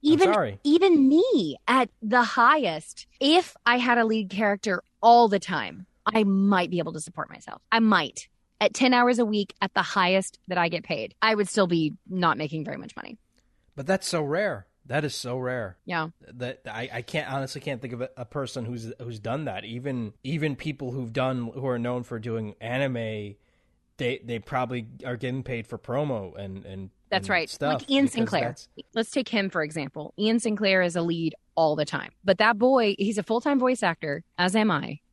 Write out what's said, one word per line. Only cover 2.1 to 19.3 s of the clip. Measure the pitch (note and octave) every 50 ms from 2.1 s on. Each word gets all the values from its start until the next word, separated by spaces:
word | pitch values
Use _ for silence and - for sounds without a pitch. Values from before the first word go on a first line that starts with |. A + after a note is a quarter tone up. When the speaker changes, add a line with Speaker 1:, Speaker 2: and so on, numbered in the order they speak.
| A#3+ B3
Speaker 1:
highest, | A#3+ A3 - C4 A#3 B3+ D4+ D#4 C4 F#3 D#3+ D#3 - - - - - _ _ _
if | C#4 C#4 D#4+ F4+ F4 - - - _
I | A#3 A#3+
had | B3 B3 B3+ A#3+
a | A#3+ A3+
lead | A3+ A3 A3 G#3 F#3
character | F#3+ F#3+ A3 G3+ G3+ G3 - G#3+ F#3 F3+ - _ _ _
all | - A3+ A#3 A#3+ A#3+ A3
the | G3 G3
time, | - - F#3 D3 A2 F2 - - F#3 _ _ _ _
I | G#3+ G#3+ A3+ A3
might | G3 G3 F#3+ G3 G3+ G3+ F#3 F3+ E3
be | F3+ E3+
able | D#3+ E3 E3
to | E3
support | D#3 - - - - -
myself. | - - - - - - _ _
I | - A3+
might. | A3+ A3 G#3+ F3+ D3+ C3 - - - _ _ _ _ _ _ _
At | G#3+ G#3 -
ten | - C4 B3+ B3+
hours | B3 A#3+ B3 B3
a | A3+ A#3+
week | G#3+ G#3+ G#3 G3+ - - _
at | G3+ G3 _
the | G3
highest | F3 - - G3+ F#3 F3+ F#3 F#3+ F#3+ - - _ _ -
that | F3+
I | F3+ E3+ E3+
get | E3+ E3 -
paid, | - F3 A#2+ A2 - _ _
I | - A3 A3
would | G#3 G#3 F#3
still | - A3 G3
be | F3 F3 E3 D#3+ D3+ D3+ - _
not | - F3+ F#3 F3 E3 D3
making | - D3+ C#3+ D#3 D#3+ D3
very | - C3+
much | - F3 - -
money. | - - - - _ _ _ _ _ _ _ _ _ _ _ _
Speaker 2:
But | - C3+
that's | D3 F#3+ F#3+ -
so | - - E3
rare. | D3+ C#3 D3+ F3 G#3+ G3+ D3 G2+ F#2 _ _ _ _
That | - B2 D3 D3+
is | D3 -
so | - - B2 B2 C3
rare. | B2+ B2+ B2+ B2 A2 F#2+ F2 _ _
Speaker 1:
Yeah. | - F3 E3 D#3+ E3 - _ - - -
Speaker 2:
That | B2 B2 A#2+ C3 - _
I, | B2 G#2+ A2 B2 - -
I | A#2
can't, | A#2+ - - D#3 D3 - C3
honestly | C#3 C3+ C3 - C#3+
can't | - D3+ C#3 A#2
think | C3+ B2 B2
of | A#2
a, | B2+ C3 -
a | - B2
person | - - D3+ C3+ B2 - C3+ A#2
who's, | A2+ B2 A#2 A2+ A2+ - _
who's | - A#2 A#2 G#2+
done | G2+ A#2